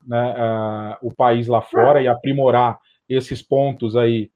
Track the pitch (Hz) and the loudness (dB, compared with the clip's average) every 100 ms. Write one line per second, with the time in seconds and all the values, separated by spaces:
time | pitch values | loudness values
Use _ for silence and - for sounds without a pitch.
0 | 123 120 123 123 113 110 110 107 107 107 | -6 -4 -4 -2 -4 -2 -4 -6 -10 -10
1 | 120 - 123 120 117 113 - - 127 147 | -8 0 2 2 0 0 0 2 4 4
2 | 127 120 135 139 131 120 120 107 _ _ | 2 -2 -2 0 2 2 2 -2 _ _
3 | - 131 123 101 - 135 139 135 113 120 | -6 -4 -4 -10 -2 0 0 -2 -2 0
4 | 117 117 107 | 2 0 -4